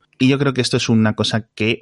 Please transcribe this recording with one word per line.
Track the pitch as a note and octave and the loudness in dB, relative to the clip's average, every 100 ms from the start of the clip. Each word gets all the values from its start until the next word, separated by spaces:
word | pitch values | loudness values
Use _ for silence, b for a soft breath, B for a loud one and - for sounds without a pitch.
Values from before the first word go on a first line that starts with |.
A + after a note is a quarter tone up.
| _ - | _ 0
Y | C3 | 2
yo | C#3 | 2
creo | C#3 | 0
que | B2+ | -2
esto | A#2 B2+ | -2 -2
es | - | 2
una | A2+ A2 G#2+ | 2 2 0
cosa | G#2+ A2+ - | -2 -4 -6
que, | - A2 - | -4 -4 -4